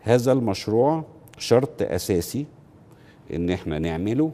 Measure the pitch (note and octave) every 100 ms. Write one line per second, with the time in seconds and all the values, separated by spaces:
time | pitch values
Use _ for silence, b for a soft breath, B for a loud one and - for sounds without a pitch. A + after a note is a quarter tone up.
0 | - A#2+ A#2+ C3+ A#2 F#2+ - A2 C3+ D#3+
1 | D#3 - - - - A#2 C3+ - - F2+
2 | - F#2 E2+ - D3 - - - - B
3 | B B - D#2+ E2+ F2+ E2+ D#2 E2 E2
4 | G2+ A#2+ D#3+